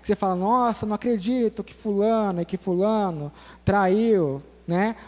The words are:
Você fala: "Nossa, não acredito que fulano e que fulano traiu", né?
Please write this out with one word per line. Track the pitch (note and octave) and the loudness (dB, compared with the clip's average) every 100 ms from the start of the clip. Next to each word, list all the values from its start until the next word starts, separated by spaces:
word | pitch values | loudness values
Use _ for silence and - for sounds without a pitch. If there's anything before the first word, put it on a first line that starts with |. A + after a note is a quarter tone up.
Você | - G#3 | -4 -2
fala: | F#3+ | 0
"Nossa, | F3+ F#3+ B3 A#3+ G#3+ | 0 0 2 0 -2
não | G#3+ | -4
acredito | G#3 A#3+ A3+ F#3 B3+ A3+ G#3+ | -4 -2 -2 0 0 0 -2
que | - | -12
fulano | - A3 G3 G#3 A3+ G#3 F3 | -10 -4 0 2 2 0 -2
e | |
que | E3+ F#3 | -4 -6
fulano | - F3+ G#3 A3 G3 D#3+ D3 - - - | -2 0 2 0 -2 -4 -8 -12 -20 -6
traiu", | - G3+ F#3+ G3+ A3+ G3+ D3+ C#3 - - - | 0 2 4 2 4 2 2 -2 -10 -18 -4
né? | F3 G#3+ A3+ | 0 0 -4